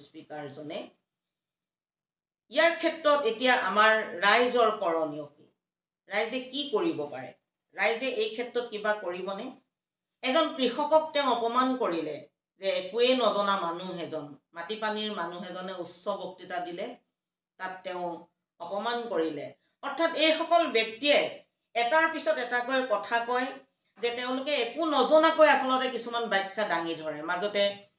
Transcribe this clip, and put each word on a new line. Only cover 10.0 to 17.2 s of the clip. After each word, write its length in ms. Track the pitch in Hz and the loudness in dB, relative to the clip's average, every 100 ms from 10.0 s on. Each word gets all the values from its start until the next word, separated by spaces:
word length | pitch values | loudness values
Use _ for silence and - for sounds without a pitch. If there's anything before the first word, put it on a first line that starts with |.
| _ _ | _ _
এজন 220 | 254 311 311 - | 0 2 2 0
কৃষকক 460 | 254 302 294 311 311 | -2 0 2 2 2
তেওঁ 160 | 285 262 226 | 0 0 0
অপমান 320 | 233 247 262 247 | 2 2 2 0
কৰিলে 380 | 196 165 151 - - _ _ _ | -2 -2 -4 -8 -12 _ _ _
যে 100 | 190 185 | -2 -2
একোৱেই 340 | 185 226 247 254 | -4 2 4 4
নজনা 380 | 214 202 202 196 | 4 2 2 0
মানুহ 280 | 170 175 180 170 | -2 -4 -8 -8
এজন, 220 | 147 156 143 143 _ | -8 -8 -10 -14 _
মাটি 220 | 170 190 214 | -14 -10 -4
পানীৰ 300 | 214 214 214 190 | -4 -4 -4 -6
মানুহ 260 | 170 180 180 | -6 -8 -10
এজনে 240 | 180 190 185 | -10 -8 -10
উচ্চ 200 | 165 - 202 190 | -10 -8 -6 -6
বক্তৃতা 380 | 180 - 180 180 170 | -8 -12 -10 -8 -6
দিলে, 180 | 170 247 254 _ _ | -8 -10 -12 _ _